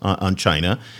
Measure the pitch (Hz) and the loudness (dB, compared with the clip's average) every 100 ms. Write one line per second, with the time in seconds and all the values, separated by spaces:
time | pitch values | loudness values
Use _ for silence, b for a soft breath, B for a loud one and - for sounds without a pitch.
0 | 98 95 95 95 - 85 87 117 B B | -2 0 0 2 2 2 2 0 B B